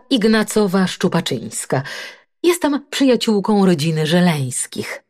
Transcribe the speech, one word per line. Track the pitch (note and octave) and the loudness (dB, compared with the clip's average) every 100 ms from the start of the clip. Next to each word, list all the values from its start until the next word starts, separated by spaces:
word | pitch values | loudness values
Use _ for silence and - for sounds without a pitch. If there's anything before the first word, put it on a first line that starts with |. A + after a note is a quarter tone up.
| - | -2
Ignacowa-Szczupaczyńska. | C4 A3 A3 G#3+ A3 G3+ F#3+ F#3 - F#3 E3+ F3+ C3 - - - C3+ - - - - _ _ | 0 2 2 2 0 2 2 0 0 -2 0 -2 -6 -6 -10 -4 -4 -4 -10 -14 -18 _ _
Jestem | E4+ F4 D4 C#4+ - | 0 0 0 -2 -4
przyjaciółką | - C4+ A#3 A#3 G#3 F#3+ G#3 F#3+ | 0 2 2 2 0 2 4 4
rodziny | D#3+ E3 D#3 D3+ | 2 0 -2 0
Żeleńskich” | F3 F3+ D3+ B2+ - - - - - | 2 2 2 -4 -6 -8 -8 -10 -12